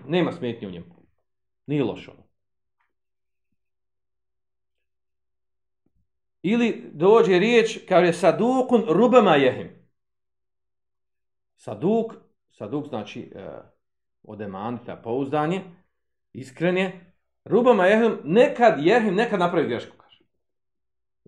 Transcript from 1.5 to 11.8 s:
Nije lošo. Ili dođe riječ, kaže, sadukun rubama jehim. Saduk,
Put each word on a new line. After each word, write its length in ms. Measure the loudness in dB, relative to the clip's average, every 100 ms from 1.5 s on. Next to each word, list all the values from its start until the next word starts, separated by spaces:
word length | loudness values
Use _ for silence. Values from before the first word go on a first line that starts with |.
| _ -6
Nije 180 | -4
lošo. 280 | -4 -6 -14 -20 _ _ _ _ _ _ _ _ _ _ _ _ _ _ _ _ _ _ _ _ _ _ _ _ _ _ _ _ _ _ _ _ _ _ _ _ _ _ _ _ _ _
Ili 480 | -4 0 -2 -4 -12
dođe 460 | 0 4 6 6 2
riječ, 400 | 4 2 0 -4 0
kaže, 240 | 2 2
sadukun 720 | 2 2 2 0 0 2 2 2
rubama 460 | 2 4 6 6
jehim. 360 | 4 2 -2 -10 -20 _ _ _ _ _ _ _ _ _ _ _ _ _ _ _ _ _ _
Saduk, 580 | -16 -6